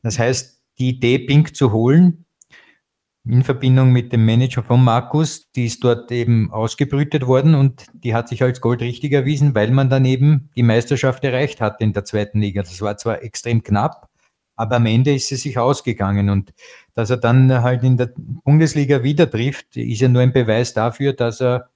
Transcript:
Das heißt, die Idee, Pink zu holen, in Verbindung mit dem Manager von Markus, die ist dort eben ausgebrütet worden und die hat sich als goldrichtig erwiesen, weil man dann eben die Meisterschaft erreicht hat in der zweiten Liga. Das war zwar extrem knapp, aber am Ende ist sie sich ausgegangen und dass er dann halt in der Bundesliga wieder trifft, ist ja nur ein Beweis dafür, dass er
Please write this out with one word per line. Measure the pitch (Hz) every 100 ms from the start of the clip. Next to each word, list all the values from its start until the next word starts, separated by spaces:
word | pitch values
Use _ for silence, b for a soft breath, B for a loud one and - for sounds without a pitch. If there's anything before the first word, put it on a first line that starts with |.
Das | 117 110
heißt, | 117 123 - _ _ -
die | 127
Idee, | 127 120 127
Pink | 120 143 156
zu | - 127
holen, | 110 117 156 180 165 _ _ b b b b _ _ _ _
in | 113 123
Verbindung | 131 131 131 131 131
mit | 123 120
dem | 117
Manager | 110 117 127 123
von | 110 123
Markus, | 127 117 123 151 160 - _
die | -
ist | 117 -
dort | 123 117 -
eben | 120 117 117 107
ausgebrütet | 110 113 - 135 139 143 151 127
worden | 131 151
und | 151 135 127 -
die | - 117
hat | 113 117
sich | 117
als | 127 123
goldrichtig | 120 120 120 120 147
erwiesen, | 143 131 147 143
weil | 110 107
man | 135 135
dann | 135
eben | 127 127 147 147 -
die | -
Meisterschaft | 120 113 117 135 135 123
erreicht | 139 127 143 -
hat | 107 -
in | 107
der | 101
zweiten | 101 107 101 107
Liga. | 101 98
Das | 95 90
war | 104 101
zwar | 117 104
extrem | 110 - 120 113
knapp, | - 101 143 - _ _ _ _ _
aber | - 110 123
am | 113
Ende | 113 135
ist | 139 -
sie |
sich | 131 147 123
ausgegangen | 123 127 - 107 98 101 101
und | 98 - _ B B B
dass | - 110
er | 123
dann | 117 131 131 127
halt | 123 123
in | 127 127
der | 123
Bundesliga | - - 123 - 156 160 151 139 139
wieder | 127 147 151
trifft, | 110 131 - _
ist | 120 117 110
ja | 127
nur | 123
ein | 123
Beweis | 131 113 110 123
dafür, | - 117 - 139
dass | 139 117 110
er | 127 123 -